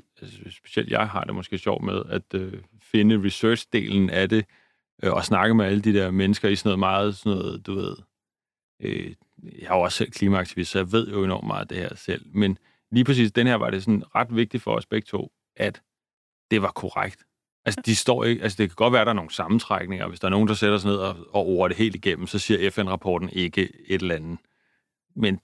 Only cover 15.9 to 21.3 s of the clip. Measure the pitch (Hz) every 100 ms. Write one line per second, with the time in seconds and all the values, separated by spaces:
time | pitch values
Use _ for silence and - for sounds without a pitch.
15.9 | _ _ _ _ _ - 110 98 - 95
16.9 | 98 98 - _ _ _ _ 117 104 117
17.9 | 104 - 120 113 117 107 95 98 - 117
18.9 | 123 110 104 80 - 85 113 - 98 90
19.9 | 92 92 90 92 98 107 104 104 104 101
20.9 | 101 95 87 -